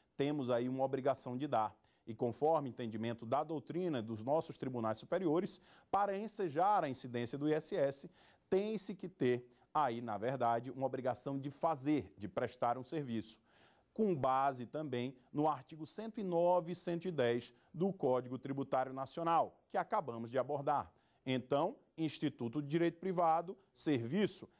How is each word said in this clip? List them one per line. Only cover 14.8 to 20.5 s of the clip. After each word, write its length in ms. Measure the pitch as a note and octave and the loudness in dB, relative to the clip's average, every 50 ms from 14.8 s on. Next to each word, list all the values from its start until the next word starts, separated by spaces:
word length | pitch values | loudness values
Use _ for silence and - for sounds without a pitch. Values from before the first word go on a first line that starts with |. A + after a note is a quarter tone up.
| D#3 C#3+ B2+ A#2+ A#2+ C3 C#3 - _ _ | -4 -2 -2 -2 -2 -4 -6 -12 _ _
no 140 | - C#3+ D3+ | -2 0 2
artigo 400 | D#3 D3 C3 C3 - D#3+ D3+ D#3 | 2 0 -2 -6 -14 -14 -12 -12
cento 320 | - - - G#3+ A3+ - A#3+ | -10 -10 -10 -10 -8 -6 -6
e 60 | G3+ | -2
nove 480 | F#3 E3+ E3+ F3 F3 F3+ F3 E3 E3 | 0 2 4 6 6 6 4 2 0
e 20 | F3 | -6
cento 320 | - - F3+ E3+ E3+ E3+ | -6 -4 -4 -4 -2 -2
e 60 | F#3 | -2
dez 420 | E3 C#3 B2 A#2 A#2+ B2 - - - _ _ _ | 0 2 4 4 4 2 -2 -6 -14 _ _ _
do 200 | - C#3+ F3+ G3 | -2 0 0 0
Código 440 | F#3 - - C3 B2+ B2+ B2 B2 C3 | 0 0 2 2 2 2 0 -2 -8
Tributário 560 | B2+ - C#3 C#3 C#3 C3+ C3+ C#3 C3 C3 C3 | -8 -6 -6 -4 -4 -2 0 0 0 0 0
Nacional, 640 | C3 C3+ C3+ - - E3+ E3 E3 E3+ D#3 C3 G2+ - _ _ _ | -4 -6 -8 -8 -6 -4 0 2 4 4 4 2 -2 _ _ _
que 80 | - F#3+ | -2 -2
acabamos 500 | E3+ - A#3 G#3+ D#3+ B2+ A#2 A#2 A#2 A#2 | -2 0 -2 -2 -2 -2 -6 -6 -6 -2
de 100 | A#2+ C3 | 0 0
abordar. 540 | B2 C3 | 0 0